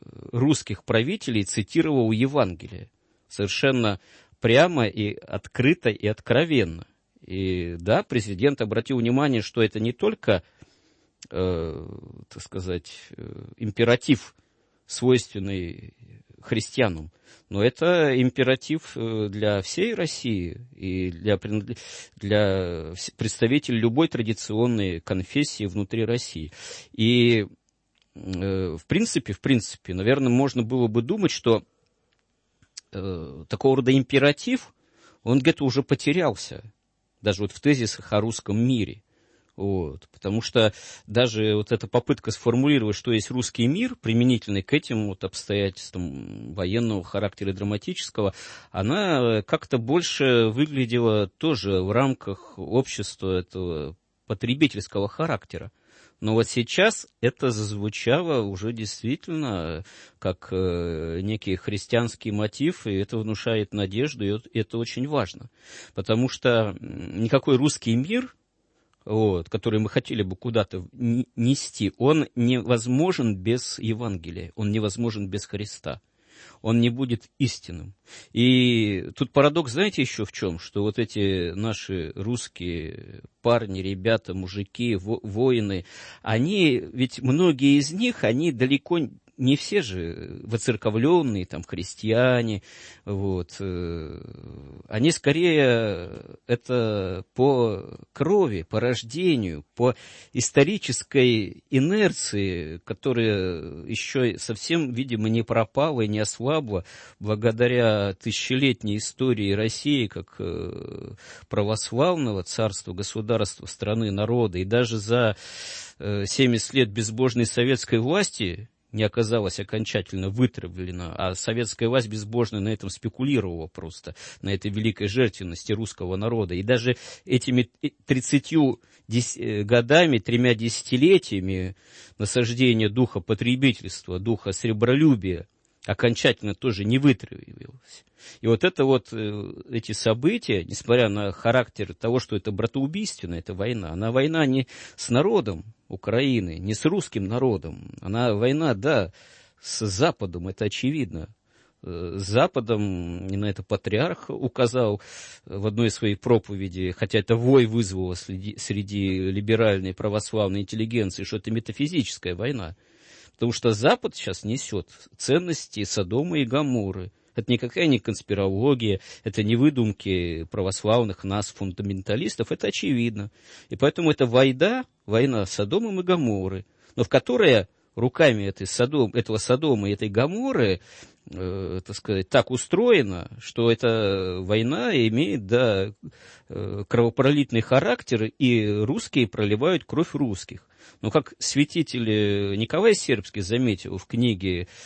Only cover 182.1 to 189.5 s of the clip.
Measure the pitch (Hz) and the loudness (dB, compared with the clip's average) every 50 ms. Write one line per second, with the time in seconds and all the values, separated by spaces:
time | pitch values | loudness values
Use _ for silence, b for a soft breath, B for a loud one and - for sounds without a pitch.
182.1 | 104 95 92 - - 131 - - 127 120 - - - 185 233 247 233 170 120 98 | -2 -2 0 4 4 4 4 4 -2 -6 -2 0 2 4 6 6 6 6 4 2
183.1 | 92 87 - - 110 113 - - - - 117 117 117 - - 117 113 113 107 98 | -4 -6 -8 -12 -14 -16 -18 -8 -2 2 4 4 4 4 2 2 2 2 2 0
184.1 | 98 95 92 92 90 92 92 92 104 110 113 120 151 208 247 247 196 135 113 113 | 0 0 -2 -4 -4 -6 -2 0 2 2 2 2 0 -2 -2 0 2 4 2 4
185.1 | 110 123 160 202 190 131 101 95 117 123 127 113 104 98 98 107 104 _ - 151 | 4 2 0 0 -2 -4 0 2 2 4 4 4 2 0 -2 -4 -6 _ -18 -18
186.1 | B B B B B B B _ - 98 101 98 95 101 101 - - 120 117 117 | B B B B B B B _ -10 -8 -6 -6 -6 -8 -4 0 4 4 4 4
187.1 | - - 127 135 147 147 135 - 117 113 110 - 131 135 156 220 247 - - - | 4 4 4 6 6 4 2 2 2 0 2 4 4 4 4 2 -2 -2 -2 -2
188.1 | 131 107 110 110 - _ 139 123 120 113 107 104 104 104 107 110 160 226 - - | 0 0 0 -2 0 _ 4 4 4 4 4 2 0 0 0 0 -2 -4 -6 0
189.1 | - 143 120 104 - - 107 101 | 2 2 2 2 2 -2 2 2